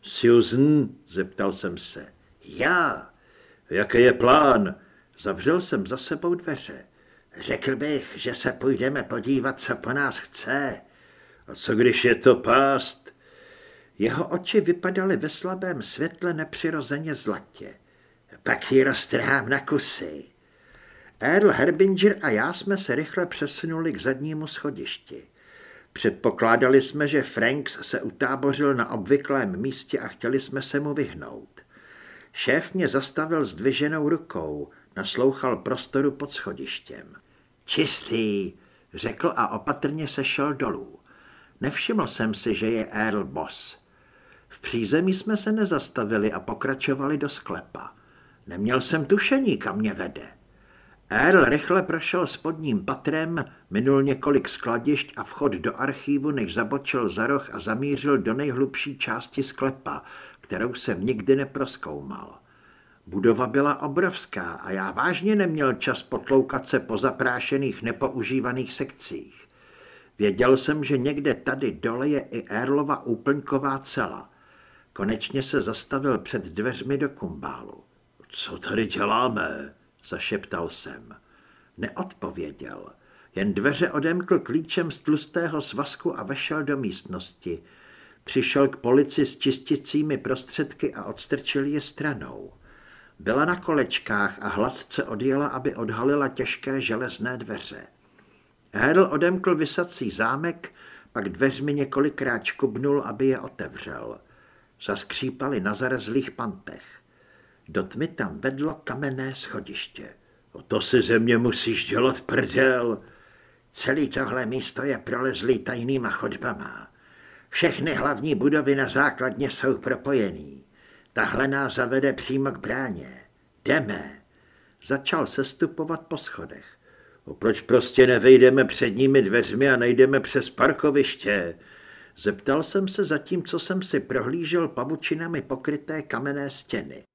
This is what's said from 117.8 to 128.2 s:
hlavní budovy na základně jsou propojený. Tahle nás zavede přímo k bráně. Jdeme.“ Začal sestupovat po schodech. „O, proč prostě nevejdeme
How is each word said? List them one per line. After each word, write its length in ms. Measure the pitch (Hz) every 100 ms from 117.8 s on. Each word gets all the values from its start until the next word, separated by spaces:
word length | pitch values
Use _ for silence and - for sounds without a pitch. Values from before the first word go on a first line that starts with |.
| 147
hlavní 420 | 143 135 135 147 135
budovy 400 | 135 151 135 139
na 140 | 127
základně 600 | 135 143 - 131 110 139
jsou 280 | - 131 123
propojený. 880 | 131 120 139 135 98 78 73 69 _ _ _ - _
Tahle 340 | - 107 - 135
nás 280 | 139 135 131
zavede 380 | 123 135 139
přímo 380 | 131 - 135 139
k 60 | 104
bráně. 640 | - 123 131 85 65 - - _ _ _ -
Jdeme.“ 560 | 151 113 92 76 - _ _ _ _ _ _ -
Začal 400 | 135 139 170 127
sestupovat 760 | - 135 - 160 165 156 160 -
po 100 | 156
schodech. 480 | - - 165 - - - _ - - _ -
„O, 80 |
proč 280 | - 107 107
prostě 460 | - 120 - - 127
nevejdeme 580 | 120